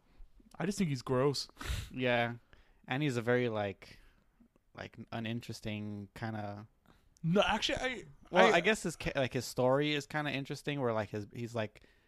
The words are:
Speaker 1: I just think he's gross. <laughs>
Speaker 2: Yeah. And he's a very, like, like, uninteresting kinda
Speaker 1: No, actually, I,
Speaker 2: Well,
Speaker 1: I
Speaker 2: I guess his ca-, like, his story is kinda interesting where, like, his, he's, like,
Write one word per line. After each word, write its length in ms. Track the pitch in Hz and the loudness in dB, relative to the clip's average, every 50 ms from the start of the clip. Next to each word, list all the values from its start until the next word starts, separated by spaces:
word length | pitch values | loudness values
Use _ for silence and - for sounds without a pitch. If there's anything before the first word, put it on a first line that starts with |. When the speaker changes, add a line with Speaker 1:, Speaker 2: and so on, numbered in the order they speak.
| _ _ _ - - - - - - - - - | _ _ _ -20 -20 -20 -20 -20 -20 -20 -8 -4
Speaker 1:
I 80 | 160 | -4
just 120 | 180 208 - | -4 0 0
think 120 | 202 160 | 0 0
he's 120 | 139 127 - | 0 -4 -2
gross. 460 | - 131 127 131 147 135 - - - - - - - | 0 0 2 4 2 2 0 -6 -8 -12 -12 -6 -6
<laughs> 220 | - - - - - | -4 -4 -6 -8 -6
Speaker 2:
Yeah. 420 | 127 127 123 120 120 117 117 120 120 - _ - - - _ _ _ _ | -2 0 2 4 4 2 0 -2 -8 -12 _ -20 -20 -20 _ _ _ _
And 160 | - 127 135 151 | -4 -2 0 0
he's 160 | 147 123 120 | 0 0 0
a 40 | 110 | 2
very, 280 | 120 123 123 123 120 | 4 4 4 4 2
like, 480 | 110 107 104 101 95 - - - - - - - _ _ _ _ _ _ - _ _ _ _ _ _ | 2 0 0 -2 -2 -6 -12 -20 -20 -20 -20 -20 _ _ _ _ _ _ -20 _ _ _ _ _ _
like, 220 | 107 98 95 - - 113 - - | -14 -14 -14 -14 -16 -16 -10 -8
uninteresting 960 | 117 113 107 113 120 120 - 117 - - 113 107 107 104 104 104 101 101 98 _ | -6 -6 -4 -6 -6 -6 -8 -12 -8 -6 -6 -6 -4 -6 -6 -8 -8 -10 -12 _
kinda 520 | - 117 113 110 107 104 101 101 104 104 - _ _ _ _ - _ _ _ _ _ - | -8 -8 -6 -6 -6 -6 -8 -8 -10 -14 -16 _ _ _ _ -20 _ _ _ _ _ -2
Speaker 1:
No, 200 | 160 170 202 185 | 2 4 4 4
actually, 320 | 175 202 214 - - 285 - | 4 2 0 0 0 -2 0
I, 260 | - 254 247 208 - - - - - - | -2 -4 -4 -6 -10 -14 -20 -20 -14 0
Speaker 2:
Well, 160 | - 180 226 226 214 | 6 6 8 8 8
Speaker 1:
I 40 | 170 | 6
Speaker 2:
I 20 | |
guess 220 | 170 190 220 - - | 4 4 0 2 0
his 140 | 175 - | -4 -6
ca-, 160 | - - - - | -4 -6 -4 0
like, 180 | 139 135 123 - | 0 0 0 0
his 100 | 131 120 | -2 -4
story 480 | - - - 123 127 131 139 147 151 151 | -2 -2 2 4 4 4 4 4 2 0
is 140 | 147 143 | -2 -2
kinda 240 | - - 151 147 147 | -4 -4 -4 -2 -2
interesting 500 | 131 131 139 - 147 135 - - 147 143 | -2 -4 -4 -6 -8 -8 -4 -4 -2 0
where, 120 | 135 120 113 | 0 0 2
like, 160 | 110 107 101 | 0 0 -2
his, 160 | - 107 101 - - | -4 -6 -8 -8 -8
he's, 200 | 117 120 110 120 | -8 -8 -4 -2
like, 280 | 117 107 104 - - - _ _ _ _ | -4 -4 -4 -6 -14 -20 _ _ _ _